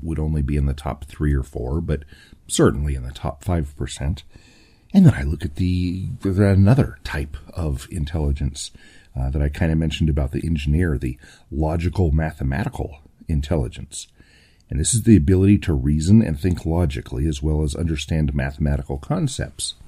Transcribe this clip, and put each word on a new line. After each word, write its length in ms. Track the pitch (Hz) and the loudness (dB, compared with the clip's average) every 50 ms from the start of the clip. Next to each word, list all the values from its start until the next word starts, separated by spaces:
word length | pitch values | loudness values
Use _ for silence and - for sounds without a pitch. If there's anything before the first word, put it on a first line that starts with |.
| 78 | -2
would 160 | 82 80 78 | -4 -4 -4
only 240 | 78 78 78 76 71 | -2 -2 -2 -2 -2
be 140 | 65 73 | 0 0
in 100 | 73 69 | 0 0
the 80 | 69 67 | 0 -2
top 300 | - - 69 65 - - | -4 -6 -8 -8 -8 -12
three 280 | - - - - 73 71 | -16 -8 -4 0 0 0
or 80 | 69 - | 0 -2
four, 380 | - - - 123 - - 170 | -4 -8 -8 -6 -4 -4 -4
but 240 | 165 82 78 73 - - - - - - - _ _ | -2 -2 -4 -4 -6 -12 -20 -20 -20 -20 -20 _ _
certainly 480 | - - - 160 98 57 69 71 73 69 | -8 0 4 4 4 4 2 -2 -4 -4
in 80 | 65 62 | -6 -6
the 100 | 64 - | -10 -12
top 300 | - - - - - - | -8 -8 -8 -8 -6 -4
five 320 | 95 87 85 76 73 - | -2 -2 -2 -2 -4 -6
percent. 460 | - 67 65 - - 67 71 - - - - - - - - _ _ - _ _ _ _ _ - | -10 -10 -10 -8 -6 -4 -4 -4 -6 -8 -20 -20 -20 -20 -20 _ _ -20 _ _ _ _ _ 4
And 100 | 196 185 | 6 8
then 80 | 156 - | 8 6
I 100 | - 69 | 4 0
look 220 | 71 78 73 - | -4 -4 -4 -6
at 120 | 73 - | -8 -4
the, 500 | - 92 90 90 90 90 90 90 92 95 92 - - | -2 0 0 0 0 0 -2 -2 -4 -6 -8 -8 -4
the 280 | - 98 92 95 104 98 | -4 -2 2 4 4 6
another 500 | 98 95 98 101 135 - - - - - - | 6 6 8 6 6 6 4 0 -2 -12 -12
type 320 | - - 71 71 73 - - - - - | -8 -6 -6 -6 -8 -10 -16 -18 -14 -8
of 340 | - 82 76 69 64 - - | -6 -4 -4 -4 -4 -8 -8
intelligence, 800 | - 85 76 69 - 80 76 71 69 - 71 65 65 - - - - - - - - - - - - | -6 -6 -6 -4 -2 -2 0 0 0 0 -2 -4 -4 -6 -14 -14 -16 -20 -20 -20 -20 -20 -20 -12 -8
uh, 140 | - 65 67 | -4 -4 -2
that 140 | 69 73 71 | -2 0 -2
I 80 | 73 | -2
kinda 260 | 73 - 87 80 80 | -2 0 0 0 0
mentioned 320 | 80 80 80 78 - 82 78 | 0 0 -2 -2 0 0 0
about 240 | 73 73 69 67 - | 2 0 -2 -2 -4
the 140 | 71 - | -4 -4
engineer, 500 | 82 82 73 71 73 73 85 92 82 71 | -2 -4 -2 0 0 2 2 2 0 0
the 220 | 64 65 64 64 - - - - _ - - | -2 -4 -6 -8 -8 -14 -20 -20 _ -18 -10
logical 600 | - 71 78 78 82 85 82 90 - - 92 78 | -6 -4 -2 -2 -2 -2 -2 -2 -2 0 0 2
mathematical 880 | 69 78 80 78 - - 67 67 67 78 110 - - - - - - - _ - _ _ - | 2 2 0 -2 -4 -4 -4 -4 -2 -2 -4 -6 -6 -8 -10 -10 -10 -16 _ -20 _ _ -8
intelligence. 800 | - 80 71 69 - - 78 62 - - - - - - - - _ _ _ - _ _ _ _ _ _ _ _ - | -4 -4 -4 -2 -2 -2 -2 -2 -4 -8 -14 -18 -16 -14 -16 -16 _ _ _ -20 _ _ _ _ _ _ _ _ -8
And 100 | - 69 | -4 -2
this 140 | 82 - - | -2 0 0
is 80 | 110 101 | 2 6
the 140 | 117 107 | 8 8
ability 420 | 90 73 69 92 92 95 98 101 98 | 8 8 6 4 4 6 6 4 4
to 160 | - - 78 | 4 0 0
reason 480 | 67 64 73 73 78 76 90 104 113 110 | 0 2 0 0 0 4 6 6 6 6
and 180 | - 78 76 | 4 -2 -2
think 240 | - 92 87 - - | -2 -2 -2 -2 -2
logically 640 | 78 80 85 90 73 65 57 55 - - 60 71 | -2 0 0 0 0 -2 -6 -10 -8 -6 -2 -2
as 160 | 80 76 69 71 | -2 -2 -2 -2
well 200 | 76 78 76 76 | -2 0 0 0
as 120 | 71 - | -2 -2
understand 600 | - 85 82 80 76 - - 85 80 76 69 69 | -4 -4 -4 -4 -4 -4 -2 -2 0 0 0 0
mathematical 640 | 71 65 69 71 - 73 73 71 67 69 - 69 | -2 -4 -4 -4 -2 -2 0 0 -2 -4 -6 -8
concepts. 800 | 69 - - 147 185 165 131 - - - - - - - - - - - | -8 -6 -4 -4 -2 -2 -4 -4 -6 -10 -10 -8 -10 -10 -10 -10 -12 -18